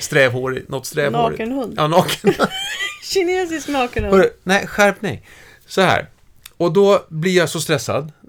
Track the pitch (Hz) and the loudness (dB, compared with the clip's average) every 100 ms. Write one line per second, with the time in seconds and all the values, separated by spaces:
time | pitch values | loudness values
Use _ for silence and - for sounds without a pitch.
0 | - 147 131 123 131 131 - 135 - 147 | -2 4 4 2 -4 -6 -8 -10 -6 -2
1 | 143 240 233 151 226 269 208 - 151 175 | 0 2 0 -2 -6 -6 -6 -2 2 2
2 | - - 202 - - 762 784 - - 1077 | 2 0 0 0 -2 -2 -8 -6 -8 -8
3 | - 392 349 370 349 320 269 285 240 233 | -4 -2 0 0 -2 -6 -4 -2 -2 -2
4 | 208 190 175 - 180 190 - - 202 190 | 2 4 4 0 -2 -2 -2 2 2 2
5 | 196 117 - - - - - - 180 107 | -6 -8 -14 -20 -20 -20 -6 0 2 2
6 | - _ _ _ - - 170 180 202 196 | -2 _ _ _ -18 -4 0 4 4 4
7 | - 156 180 180 156 170 151 147 - 110 | 0 -4 0 2 2 -2 -2 -2 -2 -4
8 | 156 - | -6 -16